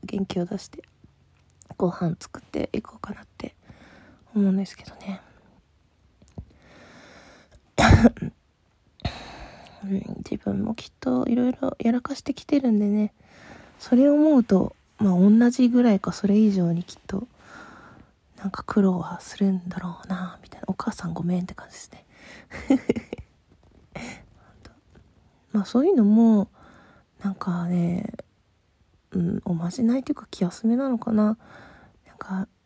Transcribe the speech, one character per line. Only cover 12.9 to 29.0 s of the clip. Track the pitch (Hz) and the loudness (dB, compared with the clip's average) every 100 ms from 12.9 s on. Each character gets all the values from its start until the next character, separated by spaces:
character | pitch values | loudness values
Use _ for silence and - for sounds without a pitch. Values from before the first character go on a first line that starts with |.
| 208 214 - _ - - - - - | 0 -2 -6 _ -20 -20 -20 -20 -20
そ | - 247 | 0 4
れ | 285 | 6
を | 294 | 6
思 | 302 285 | 6 4
う | |
と、 | 233 190 - - _ - | 4 2 2 -6 _ -2
ま | 202 | 2
あ、 | 180 | 4
同 | 196 220 240 | 6 6 6
じ | 247 247 | 4 2
ぐ | 247 | 4
ら | 240 | 4
い | 196 | 2
か | - | 0
そ | - 196 | -4 2
れ | 202 | 4
以 | 220 | 4
上 | 196 170 | 4 0
に | 170 | 0
き | 175 - | -4 -14
っ | - | -10
と、 | 196 240 _ - - - - - - - _ _ - | -10 -10 _ -20 -20 -20 -20 -20 -20 -20 _ _ -12
な | 196 | -10
ん | |
か | - | -10
苦 | - - | -4 2
労 | 196 180 | 2 2
は | 170 180 | -4 -10
す | - - | -14 -2
る | 196 | 0
ん | 185 180 | 0 -4
だ | 180 | -10
ろ | 175 170 | -10 -10
う | - | -8
な、 | 185 180 - | -8 -8 -14
み | - | -20
た | - | -14
い | |
な。 | - | -10
「お | |
母 | 190 - | -8 -8
さ | - 175 | -8 -8
ん | |
ご | 165 | -6
め | 170 180 | -4 -4
ん」 | |
っ | 185 | -4
て | |
感 | - - | -12 -20
じ | |
で | - | -20
す | - | -20
ね。 | - _ _ - - - - - 262 - - - - - _ _ _ _ _ _ | -20 _ _ -20 -20 -20 -8 0 0 0 -4 -6 -14 -16 _ _ _ _ _ _
<laughs> | - - - - _ _ _ - _ _ _ _ _ _ _ _ | -16 -14 -16 -20 _ _ _ -20 _ _ _ _ _ _ _ _
ま | 214 | -4
あ、 | 190 | 0
そ | 240 | 2
う | 320 | 2
い | |
う | 349 | 4
の | |
も、 | 208 220 226 214 196 _ - - - _ _ _ | 4 6 6 4 2 _ -20 -20 -20 _ _ _
な | 202 | -8
ん | 190 | -6
か | - 175 175 | -4 -4 -2
ね、 | 180 170 175 - - - _ _ _ _ _ _ _ | 0 0 -2 -6 -10 -18 _ _ _ _ _ _ _